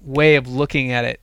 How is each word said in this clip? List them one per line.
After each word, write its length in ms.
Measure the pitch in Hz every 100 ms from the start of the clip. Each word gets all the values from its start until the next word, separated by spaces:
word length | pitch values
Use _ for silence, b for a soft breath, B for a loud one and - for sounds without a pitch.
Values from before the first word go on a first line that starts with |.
way 360 | 160 135 151 147
of 120 | 127
looking 420 | 127 143 147 127
at 140 | 123
it, 160 | 120 -